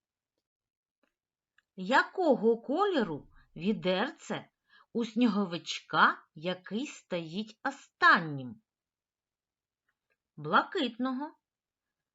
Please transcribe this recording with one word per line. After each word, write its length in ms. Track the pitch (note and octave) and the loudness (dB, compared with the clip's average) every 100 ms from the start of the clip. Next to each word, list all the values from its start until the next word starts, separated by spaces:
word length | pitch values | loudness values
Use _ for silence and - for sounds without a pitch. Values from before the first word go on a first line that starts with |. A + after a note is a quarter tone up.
| _ _ _ _ _ _ _ _ _ _ _ _ _ _ _ _ _ - | _ _ _ _ _ _ _ _ _ _ _ _ _ _ _ _ _ -12
Якого 840 | F#3 C4+ F4+ - E4+ G#3 G#3+ A3+ | 0 2 2 0 4 4 4 2
кольору 680 | - D4+ G4+ D#4+ G3 C#3+ - - _ D#3 | 0 0 2 2 0 -4 -10 -20 _ -6
відерце 920 | F3 F#3+ F3 F#3 C4 - - D#3 - _ _ - _ | -2 0 0 0 -2 -6 -10 -10 -10 _ _ -20 _
у 120 | A3+ | -6
сніговичка, 1200 | A#3 A3+ B3 G3 F#3+ E3+ - - - D#3 A3+ F4 _ | -4 2 2 2 -2 -4 -8 -10 -4 4 4 2 _
який 520 | D#3+ E3+ F3+ - G#3 D4 | -10 -6 -6 -6 -8 -8
стоїть 760 | - - F3 E3 F3 A3 - | -12 -8 -6 -6 -8 -8 -6
останнім? 1000 | C#4 C4+ - - F4 B3+ D#3+ C#3 B2+ - _ _ _ _ _ _ _ _ _ _ _ _ _ _ _ _ _ - | -6 -6 -14 2 6 6 2 -6 -10 -14 _ _ _ _ _ _ _ _ _ _ _ _ _ _ _ _ _ -12
Блакитного. 1040 | D3 G#3+ - F#4+ B3 A3+ B3+ B3+ D4+ - _ _ _ _ _ _ _ | 0 0 0 -2 -4 -4 -6 -4 -10 -14 _ _ _ _ _ _ _